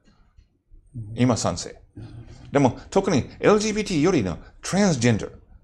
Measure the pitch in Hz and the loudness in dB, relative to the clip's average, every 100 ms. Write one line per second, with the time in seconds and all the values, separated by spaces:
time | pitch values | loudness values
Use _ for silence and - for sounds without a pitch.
0 | _ _ _ _ _ _ _ - _ 123 | _ _ _ _ _ _ _ -20 _ -16
1 | 107 113 127 110 98 85 - - - - | -12 -2 0 2 -2 -4 -10 -16 -20 -18
2 | 107 117 - - - 143 131 - - 196 | -18 -18 -20 -20 -4 2 2 0 -2 -2
3 | 196 147 - - - 208 220 208 202 165 | 2 -2 -2 0 4 4 2 -4 -2 0
4 | 170 170 92 76 - - - 190 202 135 | 2 2 -2 -6 -12 -16 -4 0 2 4
5 | 120 104 - - _ - | 2 2 -2 -14 _ -20